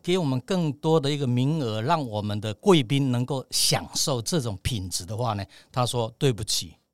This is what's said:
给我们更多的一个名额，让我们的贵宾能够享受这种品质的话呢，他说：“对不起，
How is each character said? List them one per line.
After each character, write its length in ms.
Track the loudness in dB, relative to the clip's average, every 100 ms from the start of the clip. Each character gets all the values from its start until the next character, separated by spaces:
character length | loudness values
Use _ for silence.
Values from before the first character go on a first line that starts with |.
给 160 | 0 0
我 40 |
们 160 | 2 0
更 300 | 0 0 0
多 280 | 0 2 2
的 100 | 2
一 80 | 0
个 80 | 0
名 340 | 2 2 2
额， 220 | -2 -2
让 260 | 0 0 0
我 140 | -4
们 180 | -2 -4
的 140 | -4
贵 300 | 0 4 4
宾 280 | 4 2 2
能 140 | 0 -2
够 180 | -4 -4
享 400 | 0 0 0 -2 -4
受 260 | -2 -2
这 180 | -2 -2
种 160 | -2 -4
品 260 | -4 -4 -4
质 160 | -6
的 140 | -6 -4
话 160 | -2
呢， 100 | -2 -6 -12 -8
他 120 | -2
说 300 | 0 0 -4 0
：“对 120 | 0
不 120 | 0
起， 320 | -2 -4 -4 -12 _